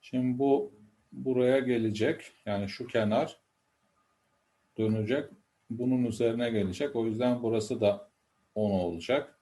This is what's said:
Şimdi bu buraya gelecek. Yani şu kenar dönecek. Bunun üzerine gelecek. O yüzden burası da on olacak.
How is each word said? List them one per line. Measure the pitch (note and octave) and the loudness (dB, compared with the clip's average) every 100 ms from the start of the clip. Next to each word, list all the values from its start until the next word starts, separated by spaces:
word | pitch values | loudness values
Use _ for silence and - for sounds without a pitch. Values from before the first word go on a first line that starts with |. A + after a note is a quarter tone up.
Şimdi | - B2+ B2+ B2 | -6 -2 -2 0
bu | C#3 C#3 C#3 - - _ _ | 2 2 0 -10 -20 _ _
buraya | - C3 B2+ B2 C3+ | -8 -2 2 4 4
gelecek. | B2 A#2+ A2 G2+ A2+ D#3+ - _ - | 2 0 0 0 0 0 -8 _ -6
Yani | G2+ G2+ | -4 -4
şu | - A#2+ | -6 -4
kenar | A#2 G#2+ A2 D#3 - _ _ _ _ _ _ _ _ _ _ _ _ _ - | 0 2 2 0 -6 _ _ _ _ _ _ _ _ _ _ _ _ _ -2
dönecek. | A2 A2 G#2 C3+ - - _ _ _ | 0 0 0 -2 -2 -14 _ _ _
Bunun | A2+ B2 B2+ | -4 0 2
üzerine | B2 A2+ A#2 A2+ A#2+ | 0 2 0 2 0
gelecek. | A2+ F#2+ F2+ C#3+ A#2+ | 0 -2 -2 -4 -2
O | A2+ | -2
yüzden | A2 B2 B2 | 0 0 2
burası | A#2 A2 G#2+ B2 | 0 0 -2 2
da | G#2 G2+ - _ _ _ _ | 2 2 -6 _ _ _ _
on | - G#2+ | -2 0
olacak. | G2 F2 E2+ - C3+ C#3+ _ | 2 0 -4 -2 -2 -2 _